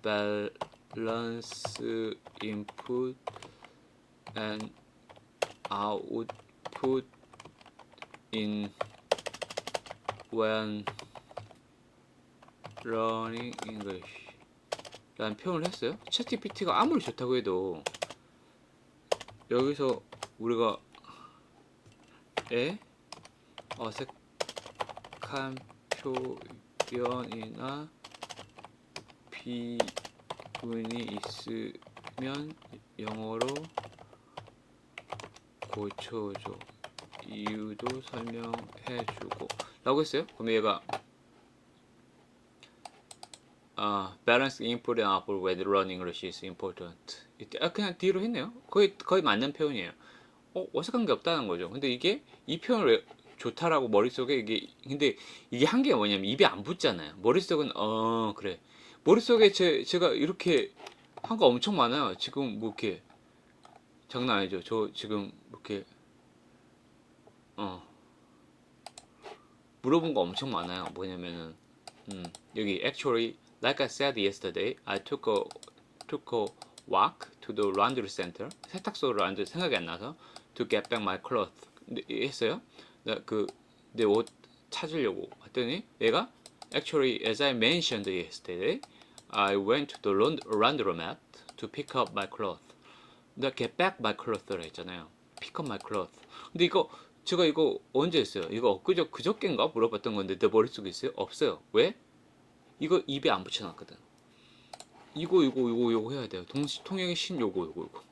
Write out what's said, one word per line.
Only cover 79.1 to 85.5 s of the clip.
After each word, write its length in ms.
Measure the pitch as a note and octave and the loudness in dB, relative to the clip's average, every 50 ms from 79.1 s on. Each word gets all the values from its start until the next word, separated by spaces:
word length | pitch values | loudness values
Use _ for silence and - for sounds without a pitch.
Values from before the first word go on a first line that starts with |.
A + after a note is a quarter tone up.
| A2+ | 2
라운드리 320 | G2+ F#2 F#2 G2 G2 G2 | 2 0 0 0 -4 -6
생각이 300 | - - D#3+ F#3 D#3+ B2 | -6 -4 -4 -2 0 0
안 100 | F#2 E2+ | 0 -2
나서 300 | E2 E2 F2 G#2 C3 D#3+ _ - - - - - _ _ | -4 -8 -8 -10 -12 -12 _ -20 -20 -20 -20 -20 _ _
"to 120 | - A#2+ | -6 0
get 220 | - A2+ G#2 - - | 2 2 0 2 0
back 120 | A#2+ A2 | -4 -2
my 180 | G#2 F#2+ F#2 F#2 | -2 -2 -4 -4
clothes." 460 | - - C3 A2+ F#2+ - _ - - - _ - - | -4 -2 -2 -2 -2 -2 _ -20 -20 -20 _ -20 -14
근데 160 | - - A#2 - - A#2 A2+ A2+ | -10 -8 -8 -6 -6 -4 -2 -2
했어요. 360 | C#3 - - A#2 A2 D#3 A#3 - _ - - - - - _ _ | -2 -2 -2 -2 -2 -2 -4 -8 _ -20 -20 -20 -20 -20 _ _
나 160 | G#2+ A2 - - | -4 -4 -4 -4
그, 220 | - A2 G#2+ G2+ - - _ _ _ _ _ _ _ - | -2 0 0 0 -2 -4 _ _ _ _ _ _ _ 0
내 100 | A2+ A2+ | 2 4
옷 240 | G#2 G2+ A2+ A2+ - _ _ - _ _ _ _ _ | 6 6 4 4 0 _ _ -20 _ _ _ _ _
찾으려고 580 | - - - D#3 D#3+ D#3+ B2+ G#2 F2+ F#2+ F#2 - - - - | -8 -6 -6 -4 -2 0 0 0 0 -2 -6 -8 -10 -20 -20
했더니 400 | - | -4